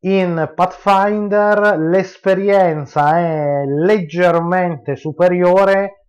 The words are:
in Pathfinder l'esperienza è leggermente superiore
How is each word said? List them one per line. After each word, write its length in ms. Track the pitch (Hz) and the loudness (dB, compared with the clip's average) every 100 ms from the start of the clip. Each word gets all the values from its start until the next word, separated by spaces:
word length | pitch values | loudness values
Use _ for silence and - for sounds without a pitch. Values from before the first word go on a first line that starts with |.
in 520 | 185 196 180 165 156 | 0 0 0 -2 -4
Pathfinder 1200 | - 208 - - 190 202 214 208 208 208 208 208 175 | -2 -4 -2 0 2 2 -2 -2 0 2 2 2 0
l'esperienza 1400 | 160 185 185 - 196 190 202 202 180 156 139 151 147 165 | 0 0 -2 -6 -2 0 2 2 2 -2 -6 -2 0 0
è 460 | 170 156 147 143 139 | 0 -2 -2 -2 -2
leggermente 1300 | 143 175 214 165 165 180 170 170 185 180 151 - 135 | -2 0 0 -2 0 0 0 0 -2 -2 -6 -8 -8
superiore 960 | 156 151 180 180 180 185 196 196 196 - | -8 0 0 2 2 2 2 0 -2 -10